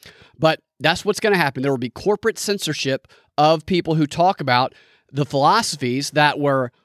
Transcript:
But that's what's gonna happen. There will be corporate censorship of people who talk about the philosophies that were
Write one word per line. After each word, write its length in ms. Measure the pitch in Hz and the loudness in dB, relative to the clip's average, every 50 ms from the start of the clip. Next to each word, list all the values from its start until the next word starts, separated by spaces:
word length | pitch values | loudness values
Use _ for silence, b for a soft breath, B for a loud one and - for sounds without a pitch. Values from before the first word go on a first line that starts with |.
| B B B B B B B | B B B B B B B
But 240 | - - 160 156 - _ _ _ - | -2 0 0 0 -2 _ _ _ -4
that's 260 | 131 156 175 - - | -2 -2 -2 0 -2
what's 140 | 202 208 - | -4 -4 0
gonna 180 | - 208 202 | 0 0 2
happen. 240 | 175 156 139 - 131 | 2 2 0 -2 -2
There 100 | 131 139 | -2 -2
will 60 | 135 | -2
be 120 | 120 127 117 | -2 -4 -8
corporate 500 | - - - 190 208 - - 226 - - | -8 -4 -2 -2 -2 0 -2 -4 -4 -4
censorship 680 | - 214 202 196 - 156 143 - - 135 135 131 _ b b b b b b | -4 -4 -4 -4 -4 -6 -4 -4 -2 -4 -4 -4 _ b b b b b b
of 280 | - 151 156 165 156 - | 2 4 4 4 2 0
people 280 | - 190 170 - 165 156 | -2 -2 -2 0 0 0
who 120 | 160 156 | 0 0
talk 340 | 139 - 170 175 190 196 - | 0 0 2 2 2 2 0
about 320 | 147 131 123 123 131 - b b b b b b b b | -2 0 0 0 0 -2 b b b b b b b b
the 140 | 131 139 139 | -6 -6 -4
philosophies 840 | - - 139 143 165 196 226 220 - - 143 131 123 123 139 143 - | -2 0 2 4 4 4 4 0 -2 -6 -4 -4 -2 -2 -4 -4 -2
that 280 | - 151 147 147 - 147 | 0 2 2 2 2 0
were 320 | 143 143 135 131 127 120 _ _ | 0 0 0 0 -2 -4 _ _